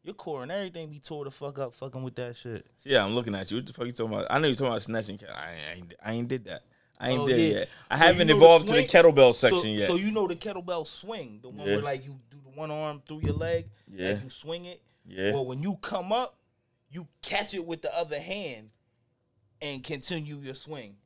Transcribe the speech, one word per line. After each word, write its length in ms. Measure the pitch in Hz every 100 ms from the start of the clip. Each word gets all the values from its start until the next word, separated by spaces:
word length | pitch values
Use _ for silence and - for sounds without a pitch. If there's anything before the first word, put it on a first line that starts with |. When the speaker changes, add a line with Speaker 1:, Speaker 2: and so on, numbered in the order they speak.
Speaker 1:
your 120 | 160
core 280 | - - 143
and 80 | 131
everything 400 | 196 190 170 160
be 80 | 147
tore 260 | - 151
the 60 | 139
fuck 280 | - 143 139
up 140 | 131
fucking 280 | - 131 131
with 140 | 127 120
that 200 | 123 123
shit. 300 | 123 107 - _
Speaker 2:
Yeah, 220 | 135 131
I'm 100 | 101
looking 200 | 120 117 101
at 120 | 92
you. 60 | 110
What 80 | 123
the 60 |
fuck 140 | - 123
you 60 |
talking 200 | 123 113
about? 120 | 104 -
I 100 | 135
know 80 | 156
you 60 | 120
talking 100 | 135
about 140 | 110
snatching. 340 | - 113 101 101
Ca-, 80 | 85
I 200 | 50 80
ain't, 80 | 82 76
I 60 | 87
ain't, 180 | 85 87
I 80 | 107
ain't 160 | 113 120
did 160 | 131 98
that. 160 | 78 _ _ _ _
I 120 | 127
ain't 100 | 127
Speaker 1:
Oh, 60 | 139
Speaker 2:
did 100 | 120
it 40 | 107
Speaker 1:
yeah. 60 | 98
Speaker 2:
yet. 80 | - - -
I 60 | 139
Speaker 1:
So 80 | 165
Speaker 2:
haven't 220 | 180 160
Speaker 1:
you 60 |
know 60 | 143
the 40 |
Speaker 2:
evolved 220 | 165 165 202
to 60 |
the 120 | 165 -
Speaker 1:
swing? 20 |
Speaker 2:
kettlebell 460 | 180 170 139 131
Speaker 1:
So, 140 | 117 127
Speaker 2:
section 220 | 185 110
yet. 160 | 107 180
Speaker 1:
so 80 |
you 160 | 180 202
know 160 | 214 190
the 100 | 170
kettlebell 500 | 214 190 175 175 156
swing, 520 | - 190 220 127 107
the 80 | 120
one 180 | 101 98
Speaker 2:
Yeah. 80 | 101
Speaker 1:
where, 60 |
like, 220 | 143 131
you 140 | 135 135 _
do 60 | 143
the 60 | 131 135
one 120 | 156
arm 300 | 151 151 147 -
through 140 | 156
your 100 | 165
leg, 320 | - 165 170 160 - -
Speaker 2:
Yeah. 200 | 95 92
Speaker 1:
like, 120 | 104
you 60 | 131
swing 340 | - 151 170 175
it. 160 | 180 _ _ -
Speaker 2:
Yeah. 260 | 95 98
Speaker 1:
Well, 140 | 135 127
when 160 | 131
you 140 | 180 196
come 360 | - 202 180
up, 240 | 226 247 _ _ _ _ _ _
you 160 | 156 165 _
catch 320 | - 202 208
it 100 | 196
with 160 | 170 165
the 140 | 151 156
other 240 | 160 147
hand 480 | 170 196 175 117 107 _ _ _ _ _ _ _ _ _
and 200 | 147 135
continue 580 | 127 147 - 170 151 143
your 140 | 139
swing. 420 | 131 151 151 104 101